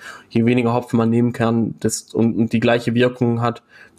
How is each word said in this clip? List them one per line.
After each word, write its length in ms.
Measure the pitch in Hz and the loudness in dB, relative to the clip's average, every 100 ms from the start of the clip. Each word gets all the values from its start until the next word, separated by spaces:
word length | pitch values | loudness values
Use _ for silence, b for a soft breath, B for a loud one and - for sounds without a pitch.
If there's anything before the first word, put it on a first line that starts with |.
| B B B | B B B
je 160 | 117 117 | 0 2
weniger 280 | 123 117 | 2 2
Hopfen 240 | 120 123 113 | -2 0 0
man 140 | 113 | 2
nehmen 200 | 117 120 | 2 0
kann, 440 | 120 113 117 110 - | 0 0 0 -2 -2
desto, 380 | 110 - - - | -4 -4 -6 0
und, 200 | 113 104 | 0 0
und 160 | 113 | 0
die 60 | 117 | 0
gleiche 360 | 117 120 120 117 | 2 2 0 0
Wirkung 440 | 127 123 120 117 | 0 0 0 0
hat, 220 | 120 113 B B B | -2 -4 B B B